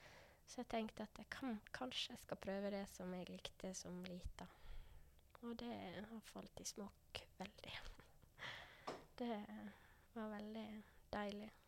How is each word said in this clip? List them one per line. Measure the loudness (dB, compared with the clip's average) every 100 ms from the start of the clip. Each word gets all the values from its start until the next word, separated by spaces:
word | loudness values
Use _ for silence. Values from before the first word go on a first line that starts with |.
| -14 -14 -14 -16 -4
Så | -2
jeg | 4
tenkte | 6 6 2
at | -2 -4
jeg | -4
kan, | 2 4 4 0 0
kanskje | 2 4 4
jeg | 0
skal | -2 0
prøve | 4 4 6
det | 4 2
som | 0 0 2
jeg | 0
likte | -2 -4 -2 0 0
som | 0 -2 -2
liten. | -2 -2 -2 -6 -6 -4 -4 -4 -10 -12 -16 -16 -6
Og | -2 0
det | 0 0 0 -2 -4
har | -6 -6
falt | -6 -6 -2
i | -2
smak | -2 -4 -8 -6 -4 -4 -6
veldig. | -6 -4 -4 -2 -4 -6 -10 -16 -16 -4 -2
<laughs> | -2 -6 -6 -4 -4 -4 2
Det | 4 4 2 -2 -4 -6 -14 -18 -4
var | 0 2
veldig | 2 0 0 -2 -4 -6 -14 2
deilig. | 4 6 2 -2 -8